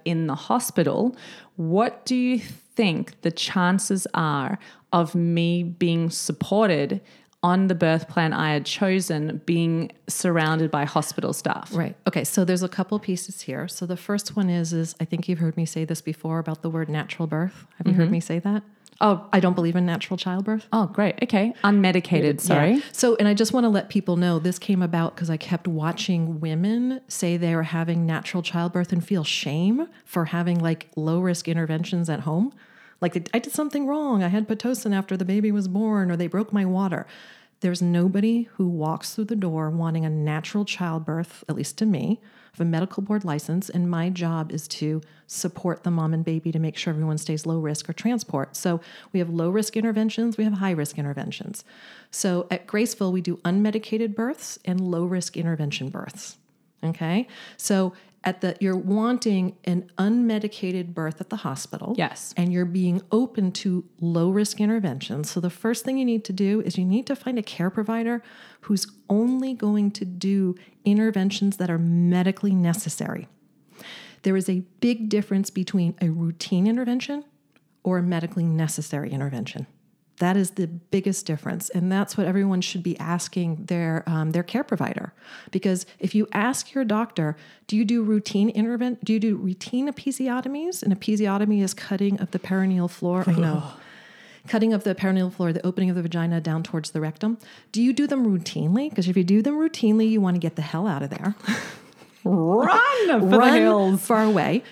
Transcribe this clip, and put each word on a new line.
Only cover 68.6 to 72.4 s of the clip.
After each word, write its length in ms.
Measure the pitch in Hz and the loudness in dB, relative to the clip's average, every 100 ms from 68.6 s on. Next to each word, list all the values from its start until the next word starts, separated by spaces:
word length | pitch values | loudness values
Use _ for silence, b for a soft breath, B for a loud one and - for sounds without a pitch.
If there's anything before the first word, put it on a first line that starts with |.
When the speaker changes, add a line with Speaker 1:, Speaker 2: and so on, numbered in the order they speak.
Speaker 2:
who's 260 | - 196 - - - | -2 -2 -2 -10 -2
only 440 | 202 240 254 262 | 2 2 0 -2
going 380 | 247 208 208 202 | -2 0 2 2
to 120 | 202 185 | 0 -8
do 500 | 180 196 196 185 180 B B | -4 0 2 0 -2 B B
interventions 720 | 202 208 220 202 196 196 196 - | 2 4 4 2 0 2 0 0
that 120 | 180 | 0
are 80 | 165 | 2
medically 760 | 170 170 175 180 180 196 | 2 4 4 4 2 2